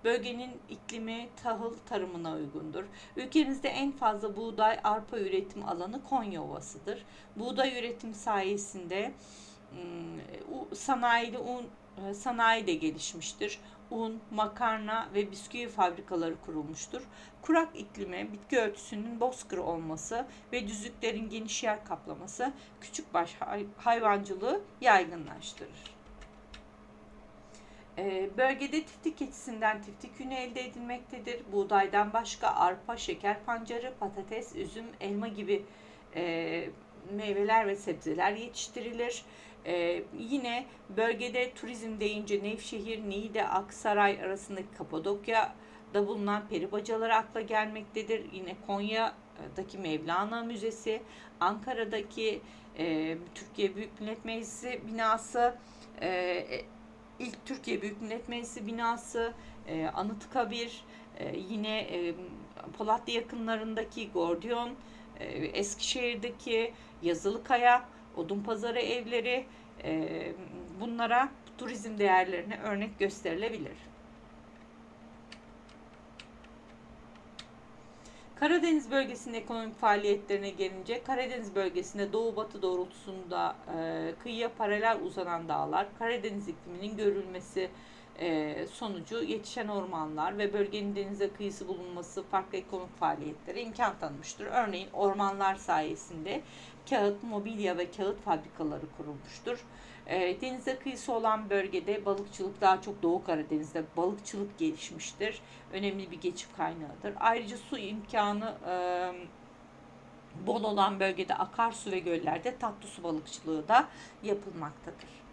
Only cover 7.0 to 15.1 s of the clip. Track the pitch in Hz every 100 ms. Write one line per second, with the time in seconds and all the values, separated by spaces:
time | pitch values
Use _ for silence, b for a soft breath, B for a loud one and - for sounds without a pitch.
7 | - B B - 240 254 262 247 233 233
8 | 226 208 - 202 190 202 202 190 175 185
9 | 233 - B B B B - 180 175 170
10 | 165 165 - - - 262 - - - 254
11 | 240 233 233 240 233 247 233 - - -
12 | 196 202 254 233 226 226 202 160 156 151
13 | - 165 - - 208 - B B - 226
14 | 226 226 - 214 208 208 240 220 208 220
15 | -